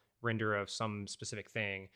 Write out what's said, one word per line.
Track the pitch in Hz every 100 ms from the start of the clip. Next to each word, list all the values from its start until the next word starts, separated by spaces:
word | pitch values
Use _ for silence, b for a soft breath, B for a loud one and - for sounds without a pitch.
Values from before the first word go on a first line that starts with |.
| _ _
render | 117 113 110
of | 104 98
some | - 110 104 101
specific | - - 107 -
thing, | 117 104 98 95